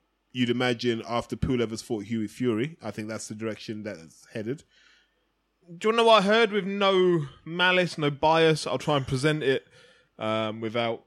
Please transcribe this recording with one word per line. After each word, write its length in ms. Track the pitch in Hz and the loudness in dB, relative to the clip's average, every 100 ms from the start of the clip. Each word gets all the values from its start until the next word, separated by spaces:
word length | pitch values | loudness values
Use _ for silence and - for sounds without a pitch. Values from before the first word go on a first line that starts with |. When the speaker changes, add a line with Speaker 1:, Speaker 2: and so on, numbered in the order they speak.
| _ _ _ | _ _ _
Speaker 1:
you'd 160 | 127 120 | -2 0
imagine 540 | 120 127 120 123 113 98 | 2 0 0 -2 -2 -2
after 300 | 120 - 117 | -4 -4 -4
Pulev 320 | - 123 113 | -2 0 -2
has 120 | 110 | -4
fought 220 | - 113 | -6 -8
Hughie 220 | 98 113 104 | -4 -4 -4
Fury, 520 | - 123 107 147 170 | -4 -2 0 -2 -6
I 80 | 113 | -12
think 180 | 107 107 | -10 -8
that's 200 | 110 - | -8 -10
the 60 | |
direction 480 | 107 110 104 - 107 | -8 -8 -8 -10 -10
that 160 | 107 85 | -10 -12
it's 280 | 82 - - | -16 -20 -14
headed. 320 | 117 107 151 _ _ _ _ _ _ _ _ _ _ 175 175 | -10 -8 -8 _ _ _ _ _ _ _ _ _ _ -20 -4
Speaker 2:
Do 120 | 214 | 0
you 40 | |
wanna 40 | 226 | 4
know 40 | 233 | 6
what 140 | 220 | 6
I 40 | 190 | 6
heard 260 | 226 226 | 4 2
with 120 | 208 | 0
no 600 | 190 202 196 190 180 170 139 - | -4 0 2 4 4 2 0 -10
malice, 540 | - 175 180 180 175 - | -10 0 2 4 0 0
no 120 | 147 | -2
bias? 560 | 139 156 160 160 156 - | 0 2 4 4 2 -2
I'll 120 | 127 | -4
try 180 | - 143 | 0 -2
and 100 | 127 | 0
present 360 | 131 151 156 | 0 0 0
it, 240 | 131 131 - _ - _ _ - | 0 0 -2 _ -20 _ _ -8
um, 440 | 110 110 110 110 | -4 -2 -4 -6
without 420 | 113 117 117 113 | -4 -2 -2 -4